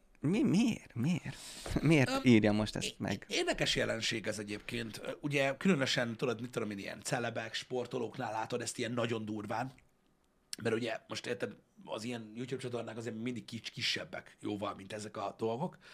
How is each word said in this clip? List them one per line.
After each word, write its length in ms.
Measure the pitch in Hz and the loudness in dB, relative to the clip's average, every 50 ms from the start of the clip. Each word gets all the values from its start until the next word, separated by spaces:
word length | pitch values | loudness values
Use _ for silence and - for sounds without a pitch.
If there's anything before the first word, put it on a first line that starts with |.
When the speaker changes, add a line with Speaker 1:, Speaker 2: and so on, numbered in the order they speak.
| _ _ _ - | _ _ _ -2
Speaker 1:
Mi-, 240 | - 143 190 240 302 | 0 2 2 4 4
miért? 500 | 165 147 196 240 233 - - - - - | 6 6 6 6 4 2 0 -6 -8 -4
Miért? 420 | 120 117 160 180 - - 135 - - - - - - - | 0 0 2 0 0 -2 -6 -10 -10 -12 -14 -12 -10 -6
<laughs> 160 | - - - | -2 0 2
Miért 280 | - 143 165 147 127 - | 6 6 8 8 6 6
Speaker 2:
Öm, 100 | 262 269 - | 4 4 8
Speaker 1:
írja 280 | 127 117 107 104 107 | 10 10 10 10 8
most 240 | 107 107 107 104 - | 6 4 2 0 -2
ezt 120 | - - | -4 -4
Speaker 2:
é-, 80 | - - | -6 -4
Speaker 1:
meg? 280 | - 107 98 101 - - - | -4 -2 -2 -2 -4 -4 -4
Speaker 2:
érdekes 460 | - 311 349 349 - - - - - | -2 0 0 0 0 2 2 2 2
jelenség 520 | 135 113 110 113 113 110 - 120 110 95 | 2 2 0 0 0 -2 -2 -2 -2 -2
ez 120 | 110 101 107 | -4 -4 -4
egyébként. 600 | 104 104 104 104 - - 120 120 117 110 101 - - | -4 -6 -6 -8 -6 -6 -6 -4 -4 -6 -8 -8 -8
Ö, 80 | - 135 - | -8 -6 -4
ugye, 360 | - 147 143 143 135 139 135 | -2 0 2 4 2 2 2
különösen, 580 | - - 196 185 139 135 123 - 139 123 117 113 | 2 4 4 4 4 4 2 2 2 2 0 0
tudod, 240 | - 147 127 113 107 | 0 0 0 0 -2
mit 80 | 123 120 | -4 -6
tudom 200 | - 123 110 104 | -4 -4 -2 -2
én, 60 | 104 | -4
ilyen 240 | 98 92 82 80 110 - | -4 -6 -8 -8 -8 -4
celebek, 500 | - 139 127 120 120 113 113 113 113 - | -2 -2 0 0 -2 -4 -4 -6 -6 -6
sportolóknál 800 | - - - 127 123 117 - - 127 117 107 - 131 120 107 | -8 -6 -4 -4 -4 -4 -4 -4 -4 -4 -4 -4 -4 -4 -4
látod 300 | 107 110 110 - 127 113 | -2 -4 -2 -2 -4 -4
ezt 160 | 117 113 - | -4 -4 -4
ilyen 140 | - 117 113 | -4 -4 -2
nagyon 340 | 123 120 113 113 117 110 107 | 0 0 0 0 0 -2 -2
durván. 460 | 104 107 107 104 104 104 110 127 135 - - - _ _ _ _ _ _ _ _ _ _ _ _ _ - - 113 | -4 -4 -4 -4 -4 -4 -4 -4 -6 -8 -14 -20 _ _ _ _ _ _ _ _ _ _ _ _ _ -10 -4 0
Mert 120 | 117 110 | 0 2
ugye, 240 | 113 120 113 110 - - | 2 0 -2 -4 -6 -6
most 180 | - 113 104 - | -8 -8 -6 -4
érted, 300 | 123 123 120 127 107 - - _ _ _ - 190 | -4 -4 -2 -4 -6 -8 -12 _ _ _ -18 -10
az 180 | - - 113 107 | -8 -6 -6 -4
ilyen 280 | 123 123 113 110 107 107 | -4 -6 -6 -8 -10 -8
YouTube 260 | 117 131 - 135 123 | -8 -6 -4 -4 -4
csatornák 360 | - 123 120 117 113 110 110 | -4 -4 -4 -4 -4 -6 -8
azért 180 | 120 113 120 110 110 | -6 -6 -6 -4 -4
mindig 240 | 113 123 123 113 - | -4 -4 -4 -4 -8
kis-, 240 | - - 113 - - | -8 -10 -10 -10 -10
kisebbek 680 | - 123 113 - - - - - - - - - - - | -6 -2 -2 0 0 -2 -4 -6 -8 -10 -12 -12 -14 -8
jóval, 340 | - 107 104 98 104 101 101 | -4 -4 -2 -2 -2 -4 -6
mint 180 | 95 98 98 110 | -8 -10 -10 -8
ezek 240 | 107 104 107 - | -8 -8 -8 -6
a 180 | 110 101 98 - | -6 -6 -6 -4
dolgok. 400 | - 110 113 117 123 165 190 - - - - | -2 0 0 0 0 -2 -4 -6 -10 -18 -20